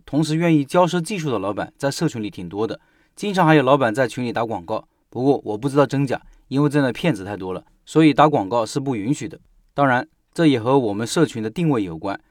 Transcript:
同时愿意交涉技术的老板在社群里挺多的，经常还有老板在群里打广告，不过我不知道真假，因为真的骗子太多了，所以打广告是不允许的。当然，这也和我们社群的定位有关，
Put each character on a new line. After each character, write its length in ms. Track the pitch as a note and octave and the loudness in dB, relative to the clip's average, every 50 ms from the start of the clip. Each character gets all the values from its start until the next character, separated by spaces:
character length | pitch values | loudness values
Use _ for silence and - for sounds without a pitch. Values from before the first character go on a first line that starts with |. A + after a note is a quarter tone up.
| _ | _
同 180 | - - C#3+ D#3+ | -4 -2 -2 0
时 140 | D3 D#3 | 0 0
愿 180 | D#3+ F3 E3+ D#3+ | 0 2 2 2
意 80 | D3 C#3 | 2 2
交 240 | - - F3+ F3+ | 2 2 2 2
涉 140 | D#3+ F3 F3+ | 2 2 -2
技 180 | E3 - A3 F3+ | -4 -4 -6 -6
术 120 | D#3 C#3+ | -4 -4
的 80 | A#2+ G2 | -4 -2
老 160 | F#2+ G2+ G#2 | -4 -4 -4
板 180 | G2 E2+ - - - | -6 -6 -8 -8 -6
在 120 | - C#3 | -6 -4
社 160 | C3+ - E3+ | -2 -2 -2
群 160 | D3+ - A#2 G#2+ | -4 -2 -4 -8
里 60 | G2+ | -8
挺 220 | - - F2+ F2 | -8 -10 -12 -8
多 160 | F#2+ G2+ A2+ | -6 -4 -4
的， 120 | G#2+ G#2 - _ _ _ _ _ _ _ | -4 -6 -8 _ _ _ _ _ _ _
经 160 | - G3 G#3 F#3+ | -8 -6 -2 0
常 140 | F#3+ E3+ | 2 4
还 80 | D#3 D#3 | 6 6
有 80 | D3 C3 | 6 6
老 160 | B2+ C#3+ C#3 | 6 4 4
板 160 | C3 A2+ G#2+ | 4 2 0
在 120 | C3+ C3 | 0 -2
群 160 | A#2 - B2+ B2 | -2 -2 -4 -6
里 80 | A#2 | -4
打 140 | G#2+ A2+ A#2 | -4 -4 -4
广 180 | A2+ G#2+ F#2 E2+ | -4 -6 -8 -8
告， 200 | E2+ A2 G2+ - _ _ _ _ _ | -8 -8 -8 -8 _ _ _ _ _
不 160 | - A2+ B2+ | -8 -2 2
过 160 | C#3+ C3+ - - | 2 2 2 0
我 140 | G#2 G#2 | -6 -6
不 140 | G#2 B2 C#3+ | -4 -4 -2
知 60 | C3 | 2
道 100 | D3 C#3 | 2 2
真 200 | A#2+ C#3 C#3 C#3 | 2 2 0 -2
假， 140 | B2 A#2 - - - _ _ _ - | -2 -2 -6 -8 -10 _ _ _ -4
因 140 | B2+ C3+ D3 | 0 0 2
为 60 | D3 | 2
真 140 | C3+ D3 C#3 | 2 2 0
的 100 | B2 A2+ | 0 -2
骗 220 | - - E3+ B2 | -2 -2 -2 -2
子 100 | F#2+ F#2 | -2 -4
太 100 | G2+ G#2 | -10 -10
多 200 | F2+ F#2+ F#2 F#2 | -8 -8 -8 -8
了， 100 | F2+ - _ _ _ _ | -10 -12 _ _ _ _
所 180 | - - D#3 D#3+ | -2 2 4 6
以 80 | D3+ C3+ | 6 6
打 160 | C3 D3 D#3 | 6 4 4
广 180 | D3 A#2+ G2 | 4 2 -2
告 200 | F#2 A2+ A#2+ A2 | 0 -2 -2 -2
是 120 | G#2 - C#3+ | -2 -4 -6
不 160 | C3+ C#3 B2+ | -4 -4 -4
允 200 | G#2+ F#2+ A#2+ D3 | -4 -2 -4 -4
许 120 | - A#2 | -4 -6
的。 140 | E2+ - - _ _ _ _ _ _ _ | -12 -14 -16 _ _ _ _ _ _ _
当 140 | C#3+ C#3+ | 0 2
然， 200 | C3+ B2 B2 B2+ - _ _ _ _ - | 2 2 0 -2 -4 _ _ _ _ -2
这 120 | - E3+ | 2 2
也 140 | D3+ C3 A#2+ | 4 4 2
和 180 | G#2+ B2 C3+ C#3 | 2 2 2 2
我 140 | B2 G#2 G2 | 2 0 -2
们 140 | G#2 A#2 | -4 -6
社 180 | A#2 - F3 D#3 | -2 0 0 0
群 180 | - - A2+ G#2+ | 0 0 -4 -8
的 60 | A2 | -6
定 220 | - F#3 F3 D#3 | -4 -2 0 0
位 120 | C#3 A2+ G2 | 0 0 -2
有 140 | F2 E2 | -4 -6
关， 240 | D#2+ E2+ G2 G2+ - _ _ | -8 -8 -8 -8 -8 _ _